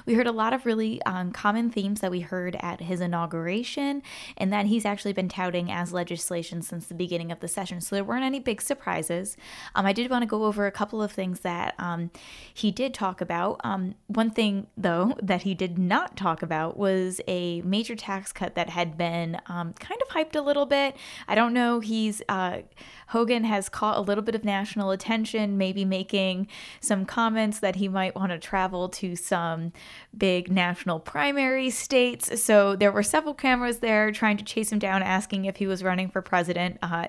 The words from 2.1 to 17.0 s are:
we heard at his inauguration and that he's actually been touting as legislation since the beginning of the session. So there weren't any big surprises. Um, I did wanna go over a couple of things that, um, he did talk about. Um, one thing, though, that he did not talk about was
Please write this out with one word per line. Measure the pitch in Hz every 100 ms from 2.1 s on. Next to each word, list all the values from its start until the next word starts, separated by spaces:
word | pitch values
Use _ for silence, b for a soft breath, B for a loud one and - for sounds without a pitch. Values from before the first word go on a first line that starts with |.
we | 180
heard | 175 185 180 -
at | 175 -
his | 170 175
inauguration | 180 170 165 165 170 208 247 285 277 285 B B B -
and | 190
that | 208 202
he's | 226
actually | 208 202 202
been | 196 185
touting | - 180 175 175
as | 175 175
legislation | 180 170 170 - 175 165 170
since | 165 170 -
the |
beginning | 170 180 170 170
of | 165
the | 170
session. | 208 180 175
So | - 196
there |
weren't | 202 247
any | 262 269
big | 247 202
surprises. | - 277 - 165 160 170 196 - B B B
Um, | - 202
I |
did | 202 254
wanna | 240 226
go | 214
over | 214 208 202
a |
couple | 202 208 220
of | 208
things | - 185 180
that, | 180 170 - -
um, | 175 170 170 B B B B
he | - 208
did | 190 -
talk | - 190 180
about. | 175 170 196 -
Um, | - 196 185 - -
one | 208 226
thing, | 226 214 196 - -
though, | 180 170 208 -
that | 196 180
he | 196
did | 185 185 175
not | 180 254 359 -
talk | 185 160
about | 165 156 165 -
was | 196 190